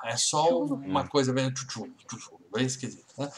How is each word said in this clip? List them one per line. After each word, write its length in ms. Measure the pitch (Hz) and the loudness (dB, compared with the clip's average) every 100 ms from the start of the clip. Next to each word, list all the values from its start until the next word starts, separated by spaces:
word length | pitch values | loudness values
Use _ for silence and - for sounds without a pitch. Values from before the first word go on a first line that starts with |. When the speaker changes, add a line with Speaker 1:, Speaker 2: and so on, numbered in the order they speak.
Speaker 1:
É 100 | 117 117 | -4 0
só 240 | - 151 | 2 4
Speaker 2:
Chuchulo. 320 | 156 - 294 | 4 4 2
Speaker 1:
uma 320 | 269 - 285 135 | -2 0 0 2
coisa 240 | 147 131 | 2 4
bem 180 | 131 131 131 | 2 0 -2
Chuchulo, 340 | - 117 101 - - | -8 -8 -10 -12 -14
Chuchulo, 280 | 113 - - - | -14 -14 -20 -6
bem 140 | 113 131 | 0 0
esquisito, 400 | 131 110 107 - - | 0 -8 -10 -20 -8
né? 140 | 143 | -8